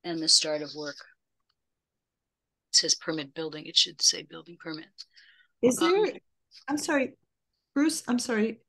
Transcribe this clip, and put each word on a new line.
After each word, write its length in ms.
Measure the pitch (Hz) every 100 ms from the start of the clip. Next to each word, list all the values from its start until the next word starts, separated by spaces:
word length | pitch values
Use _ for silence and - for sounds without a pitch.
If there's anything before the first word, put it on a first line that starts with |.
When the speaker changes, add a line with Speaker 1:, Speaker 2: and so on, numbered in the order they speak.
Speaker 1:
and 180 | 175 165
the 60 | 160
start 340 | - 160 151
of 140 | 147
work. 220 | 143 147 - - _ _ _ _ _ _ _ _ _ _ _ _ _ _ _ _
It 40 |
says 180 | - 160
permit 380 | - - 160 139
building, 320 | - 160 156
it 100 | 160 -
should 240 | 180 156
say 220 | - -
building 340 | 156 165 175 175
permit. 260 | 165 156 - - - _ - _ _ _
Speaker 2:
Is 200 | 240 254
Speaker 1:
Um, 100 | 330
Speaker 2:
there, 220 | 381 392 - _ _ _ - -
I'm 100 | 294
sorry, 360 | - 285 254 - _ _ _ _ _
Bruce, 300 | 277 302 302 -
I'm 120 | 247
sorry. 400 | - 220 226 226